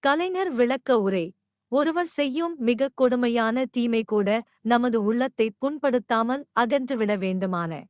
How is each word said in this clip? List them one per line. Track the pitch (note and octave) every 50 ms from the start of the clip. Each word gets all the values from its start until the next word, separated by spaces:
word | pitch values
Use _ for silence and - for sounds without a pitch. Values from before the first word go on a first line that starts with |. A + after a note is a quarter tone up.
| -
கலைஞர் | C#4 C#4+ D#4 F4 F#4 F#4 F#4 F#4+ F#4
விளக்க | C#4 A#3 B3 A#3+ B3 C4 _ - B3+ A3+
உரை. | F#3+ G3 F#3+ F#3 E3 E3 - _ _ _ _ _ _ _
ஒருவர் | A#3 C#4 D4 D#4+ D#4+ E4+ F4 E4
செய்யும் | - - C#4+ C#4 B3+ D#4 E4 E4+ E4+ D4
மிக | A#3+ A3+ A#3+ A3 C4+ C#4 _
கொடுமையான | - C4 B3 B3 B3 B3 A#3+ A#3 A#3 A3+ A3 A3+ B3+ C4
தீமை | B3+ _ B3+ A#3 A#3+ A3+ A3+ A3+
கூட | - G#3+ G#3 G3+ G3 G#3 A3+ A#3+ _ _ _
நமது | _ A3 A#3+ B3 A#3+ B3+ A3+ A3+ G#3
உள்ளத்தை | G#3 A3 A#3+ B3+ C4+ _ - A3 A3 G#3 _
புண்படுத்தாமல் | - C4+ D4 D4+ - C#4+ B3 B3 G#3 _ A#3 A3+ A3+ A#3 B3+ C#4 D4 _ _ -
அகன்றுவிட | A#3+ A#3 C#4 C#4+ C4+ B3 C#4 A#3 A3 G3+ G#3 G3
வேண்டுமான. | F#3 F#3+ F#3 F#3 F#3 F#3+ F#3 F3 E3+ E3 E3 C#3+ - _